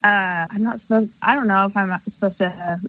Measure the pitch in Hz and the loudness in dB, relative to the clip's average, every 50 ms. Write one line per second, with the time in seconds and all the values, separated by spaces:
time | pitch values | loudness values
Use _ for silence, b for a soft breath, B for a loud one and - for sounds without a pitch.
0 | - 208 202 196 190 180 180 170 165 170 208 208 220 233 226 226 - - 226 220 | 0 2 2 2 0 -2 -2 -4 -4 -4 -2 -2 -2 -2 -4 -4 -2 0 2 2
1 | 220 220 - _ - 220 262 285 247 208 190 190 196 196 202 208 196 185 185 175 | 2 0 -4 _ 0 0 2 2 2 2 2 2 2 2 0 0 -2 0 -2 -4
2 | - 208 - - 202 190 180 - 190 180 180 - 175 175 170 180 190 | -6 -10 -6 -2 -2 -2 0 -2 -2 -4 -4 -6 -6 -6 -4 -4 -4